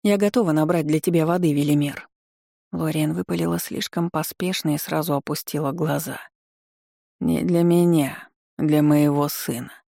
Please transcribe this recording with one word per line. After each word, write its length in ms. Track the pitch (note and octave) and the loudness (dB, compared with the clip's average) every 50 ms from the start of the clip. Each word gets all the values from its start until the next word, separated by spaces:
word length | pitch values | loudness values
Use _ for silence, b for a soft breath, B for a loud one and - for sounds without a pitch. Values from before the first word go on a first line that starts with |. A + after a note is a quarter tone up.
| - | 4
"Я 120 | G#3 G3+ | 2 2
готова 340 | G3+ G#3 G#3 - B3 A3 E3+ | 4 2 2 2 2 2 4
набрать 340 | D3+ D#3 D3+ D#3 F3+ E3+ D3+ | 2 2 2 2 2 0 2
для 140 | D3+ D3+ D#3 | 0 0 0
тебя 260 | - F#3+ E3+ E3 D#3 | 0 2 2 2 2
воды, 260 | D#3+ E3+ F3+ F3 D#3+ | 2 2 2 2 2
Велимир". 560 | C#3+ C#3+ D3 D3 D3 D3 D3 C#3+ C3+ - - _ _ _ _ _ _ _ _ _ _ _ _ _ | 2 2 2 2 2 2 2 -2 -4 -10 -16 _ _ _ _ _ _ _ _ _ _ _ _ _
Лориан 420 | - E3+ D#3+ D#3 D#3 D#3 D3+ D3+ D#3+ | -6 -4 -4 -2 -2 0 -2 -2 -2
выпалила 440 | F3+ F#3 - F3 E3+ E3+ E3 E3+ | -4 -4 -4 -4 -2 -2 -2 -2
слишком 540 | E3+ - - - - - - - F3 E3+ F3 | -4 -6 -6 -8 -8 -8 -6 -4 -4 -4 -2
поспешно 640 | - D#3 D#3 - - _ F3+ F3+ F#3 - - D#3 D3 | -2 -4 -6 -6 -6 _ -6 -4 -4 -2 -2 -2 -2
и 20 | |
сразу 380 | C#3+ - - D#3+ D#3 D#3 F3 D3 | -2 -4 -4 -4 -4 -2 -2 -2
опустила 560 | C#3 - - D3 - - - - C#3+ D3+ C#3 | -4 -2 -6 -8 -8 -8 -6 -6 -4 -4 -4
глаза. 480 | C3+ E3+ D#3 D#3 C#3+ C#3+ D#3+ - B2+ - - - _ _ _ _ _ _ _ _ _ _ _ _ _ _ _ _ _ _ | -2 -2 -2 -2 -2 -4 -4 -6 -10 -12 -14 -20 _ _ _ _ _ _ _ _ _ _ _ _ _ _ _ _ _ _
"Не 220 | - E3 E3 - | -2 -2 0 0
для 220 | - F3+ F3 E3+ E3+ | 0 0 2 2 4
меня, 680 | E3+ E3+ F3 F3 F3 E3+ D#3 C#3+ C3 - - - _ _ _ _ _ _ - | 4 4 6 6 4 4 2 2 0 -6 -12 -18 _ _ _ _ _ _ -4
для 240 | D#3+ D3+ D3+ D3+ D3+ | 0 2 2 4 4
моего 440 | D3 D3+ D3 D3 D3 C#3+ D3 C#3+ D3 | 4 4 4 4 4 2 0 -2 -2
сына". 420 | - - - - B2+ A#2+ B2+ - - - _ | -4 -6 -8 -6 -6 -8 -8 -12 -16 -20 _